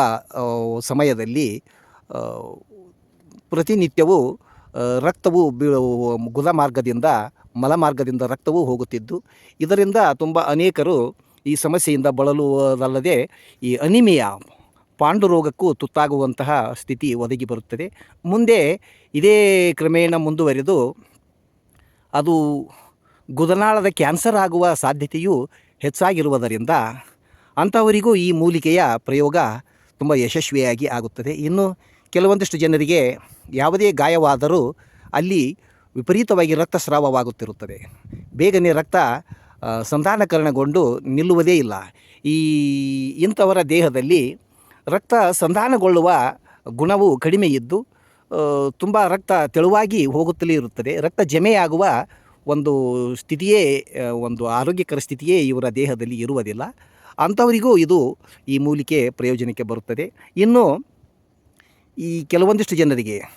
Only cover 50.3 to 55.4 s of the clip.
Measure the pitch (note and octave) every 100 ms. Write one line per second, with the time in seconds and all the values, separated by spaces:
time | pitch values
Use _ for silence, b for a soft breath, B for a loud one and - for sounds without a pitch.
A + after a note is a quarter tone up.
50.3 | E3 E3 D#3 A#2+ - A#2 D#3+ D#3 - E3
51.3 | D#3+ G3+ G#3 E3+ E3 F#3+ B2 D#3+ b b
52.3 | b C#3+ D3 D3 C#3 B2+ B2 B2 B2 -
53.3 | D3+ F#3+ G#3+ D3+ C#3 - - A#2+ A#2+ A#2+
54.3 | A#2 A#2 A#2 C3 F3+ F3 C#3+ - C3 D3+
55.3 | F3+